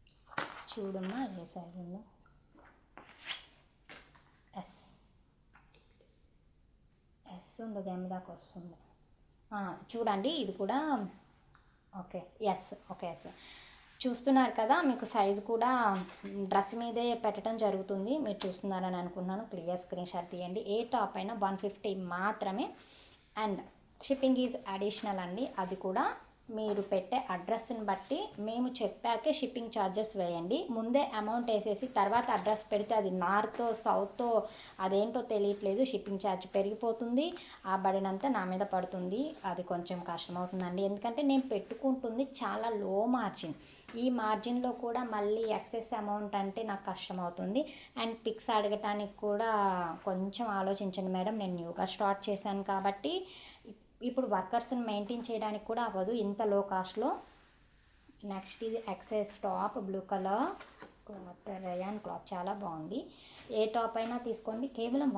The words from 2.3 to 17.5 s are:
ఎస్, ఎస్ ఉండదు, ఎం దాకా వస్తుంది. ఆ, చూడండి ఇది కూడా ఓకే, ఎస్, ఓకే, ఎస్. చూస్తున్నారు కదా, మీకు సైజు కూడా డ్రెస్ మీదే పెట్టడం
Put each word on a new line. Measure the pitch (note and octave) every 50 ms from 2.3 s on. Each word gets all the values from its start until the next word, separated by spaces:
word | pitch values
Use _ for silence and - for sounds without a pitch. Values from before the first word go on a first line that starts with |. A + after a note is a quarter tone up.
| - - _ _ - - - - - _ _ _ _ - - - - - - - - - - - - - _ _ _ _ _ - - - - - - - - _ _ _ _ _ - G3
ఎస్, | F3+ - - - - - - - _ _ _ _ _ _ _ _ _ _ - - - _ - - _ _ _ _ _ _ _ _ _ _ _ _ _ _ _ _ _ _ _ _ _ _ _ _ _ _ _ _ - - F#3 F3+
ఎస్ | - - - - A3+
ఉండదు, | A3+ G#3 G3+ F#3 F#3+ F3+
ఎం | F3+ F#3 F3+ F#3
దాకా | F#3 F#3 - E3+
వస్తుంది. | - - - - F3+ E3+ F3 E3+ - - - _ _ _ _ _ _ _ _ _ _ _ - G#3+
ఆ, | G3+ G3 F#3 E3+ - - - -
చూడండి | A#3 A#3 A3 G3+ G3 G3+ C#4 E4+ D#4 A3+
ఇది | F#3+ F#3+ -
కూడా | G3 F#3+ A#3+ C#4 D#4 D#4 C#4 G#3+ G3+ F3+ - - - - _ _ _ _ - - _ _ _ _ _ _ - F#3+ F3+
ఓకే, | - - F3+ - - - - G#3+ G3 F3+
ఎస్, | F#3 - - G3+ - - - F#3
ఓకే, | - F#3+ F3 D#3+
ఎస్. | - - E3 - - - - - - - - - - - - - - -
చూస్తున్నారు | B3+ A#3+ A#3+ - C#4 C4+ C4 B3+ A3 -
కదా, | - A3 A3 C4+ F4 E4+ C4+
మీకు | A#3+ A#3 A#3 G#3
సైజు | - A3+ G3 G3 G3+ G#3 G3+ -
కూడా | A3+ A3+ A#3 B3 C4 B3 A#3 G#3 F#3+ F#3 F#3 - - - - G3 G3 G3+ G3 F#3
డ్రెస్ | G3 G3 G3 - A3+ A#3
మీదే | A#3 A#3 A3 A#3 A#3+ A#3+ A#3 A#3 -
పెట్టడం | G#3+ G3+ G#3 - A3+